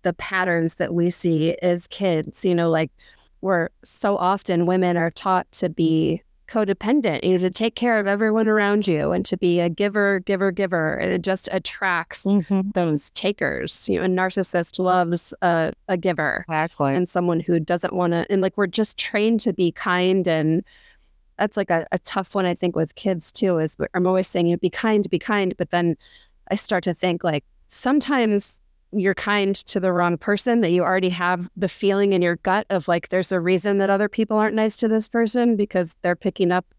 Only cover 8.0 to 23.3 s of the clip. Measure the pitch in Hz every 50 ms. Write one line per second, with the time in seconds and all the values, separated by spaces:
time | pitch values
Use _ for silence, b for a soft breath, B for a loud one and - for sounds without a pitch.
8 | 202 196 202 202 220 220 214 226 220 220 214 214 202 202 208 214 202 190 170 151
9 | 147 147 170 180 196 - - 180 - 175 170 175 170 175 165 - 202 202 196 214
10 | 202 202 196 185 180 - 196 185 196 196 180 185 196 180 185 170 160 156 - -
11 | - 185 180 185 165 196 190 190 - - - 185 - - - - - 190 180 170
12 | 170 - - - - 190 202 208 170 - 196 190 190 196 - 185 175 165 151 147
13 | - - - - - 185 202 - - 139 139 - - 160 - - - - 196 170
14 | 175 185 185 185 185 190 - 202 185 - - 175 175 - - - 185 180 180 185
15 | 175 170 175 170 - - - - - 180 170 165 160 156 - _ _ - 196 180
16 | 165 190 170 151 156 143 - - 170 - 160 156 156 165 - - 147 139 139 160
17 | 180 - - 180 180 175 170 160 - - 175 165 160 - 175 175 - 185 - 185
18 | 180 170 170 170 - - 202 196 185 190 - - 202 180 - - 214 - - -
19 | - - - 208 208 226 233 214 - 220 180 - 185 170 165 - - 180 180 180
20 | 180 185 185 196 175 180 160 160 151 156 160 170 - b b b b b b b
21 | b b b b _ _ _ - 208 214 - 214 196 - 175 165 - - - 180
22 | - - - 196 190 - - 202 190 180 175 - - 175 170 160 160 156 - -
23 | - 196 185 170 - -